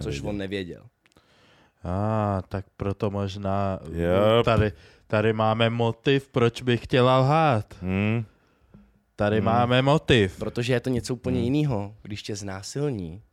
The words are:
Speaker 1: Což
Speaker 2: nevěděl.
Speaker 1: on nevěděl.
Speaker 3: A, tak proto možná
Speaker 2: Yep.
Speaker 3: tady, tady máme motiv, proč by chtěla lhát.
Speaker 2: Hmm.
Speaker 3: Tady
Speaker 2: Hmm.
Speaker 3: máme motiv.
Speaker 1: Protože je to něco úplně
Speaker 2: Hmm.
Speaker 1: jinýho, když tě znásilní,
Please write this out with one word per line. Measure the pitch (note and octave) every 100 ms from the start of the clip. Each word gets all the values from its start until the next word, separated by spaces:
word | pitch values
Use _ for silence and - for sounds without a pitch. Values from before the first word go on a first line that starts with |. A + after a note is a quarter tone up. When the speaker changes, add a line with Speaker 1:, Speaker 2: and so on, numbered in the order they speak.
Speaker 1:
Což | A2+
Speaker 2:
nevěděl. | C#3+ A2
Speaker 1:
on | G#2
nevěděl. | G2 G2 F2+ C2+ A#2+ _ _ _ _ _ _ _ _ _
Speaker 3:
A, | F2 F2+ G#2+ A2 G#2 G2 F2+
tak | G2 - -
proto | G2 G2 G#2+
možná | G2 G2+ F#2 G2 G2 G2 F#2+ -
Speaker 2:
Yep. | E2 E2+ F#2 G#2 A#2 A#2+
Speaker 3:
tady, | A2+ G#2+ - - _ -
tady | G#2+ G#2+
máme | G#2+ A2 A2 A#2
motiv, | A#2 A#2 A2+ - C#3 -
proč | - A#2 -
by | B2+ A#2+
chtěla | - C3 B2 C3
lhát. | C3 D#3 D#3 A2+ - -
Speaker 2:
Hmm. | F2+ F#2+ G#2 A2+ A2 _ _ _ _ - _ _ _ -
Speaker 3:
Tady | G#2 G#2+
Speaker 2:
Hmm. | G#2+
Speaker 3:
máme | A#2 A#2+ B2+
motiv. | C3 D#3 - B2+ G2 -
Speaker 1:
Protože | G#2+ - A#2+
je | B2
to | B2+
něco | B2 -
úplně | B2+ - B2+
Speaker 2:
Hmm. |
Speaker 1:
jinýho, | A#2+ C#3+ D3+ A2+ G2+ A2
když | - G2+
tě | - G#2
znásilní, | G2+ F#2+ G2+ C#3 D3 A#2 E2+ F#2 -